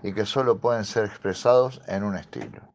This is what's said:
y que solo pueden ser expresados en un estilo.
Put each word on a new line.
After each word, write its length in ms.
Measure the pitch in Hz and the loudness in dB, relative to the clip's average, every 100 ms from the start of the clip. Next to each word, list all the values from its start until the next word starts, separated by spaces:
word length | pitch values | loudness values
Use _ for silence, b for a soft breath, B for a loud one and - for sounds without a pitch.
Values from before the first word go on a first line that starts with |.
y 100 | 101 | -6
que 120 | 98 | -4
solo 340 | 101 139 127 107 | -2 2 2 2
pueden 260 | 120 117 | 2 0
ser 180 | 101 117 | 0 -2
expresados 760 | 104 - 98 92 120 127 127 127 - | -2 -4 -6 0 4 6 4 -4 -6
en 180 | 98 | -4
un 100 | 104 | -4
estilo. 460 | 92 - - - - - | -6 -8 -12 -12 -16 -20